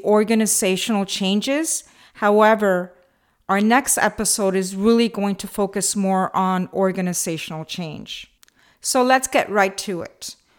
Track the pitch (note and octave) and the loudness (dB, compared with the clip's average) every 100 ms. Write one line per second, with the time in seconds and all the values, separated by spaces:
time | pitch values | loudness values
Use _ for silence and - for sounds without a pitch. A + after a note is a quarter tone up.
0 | - G#3+ G#3+ A3+ G#3+ - F#3+ F#3 - G#3 | 2 2 4 2 2 0 0 0 0 -2
1 | F#3+ - F#3+ G3+ B3+ C#4+ D#4+ - - _ | -2 -2 0 0 0 -2 -2 -6 -10 _
2 | _ - G#3 G#3 G#3+ G#3+ G3+ F3+ F3+ - | _ -2 2 6 6 4 2 0 -2 -12
3 | _ _ _ _ - G3 G#3+ A#3+ B3+ - | _ _ _ _ -4 0 4 2 2 0
4 | G#3 - G3+ - F#3+ F#3+ F#3 G3 G#3+ A#3 | 0 0 -4 0 0 0 -2 0 2 4
5 | A#3 G#3 G3+ G3 G3 - G3 G3+ - G3+ | 2 0 -4 -4 -8 -4 -2 -2 -4 -2
6 | F#3+ F#3+ F#3 - F#3 F#3 F3+ - F#3+ F#3 | 0 0 0 0 0 0 -2 0 0 0
7 | F3+ F3 - D#3+ - D#3+ D#3 - D#3+ - | -4 -4 -4 -6 -8 -10 -10 -10 -10 -12
8 | - - - _ _ _ _ _ - C4 | -14 -16 -18 _ _ _ _ _ -2 0
9 | B3 C4 C4 C4+ - G3+ F#3+ G3 - F3 | 4 2 2 -2 0 2 0 -2 -8 -8
10 | - - - - _ | -10 -14 -16 -16 _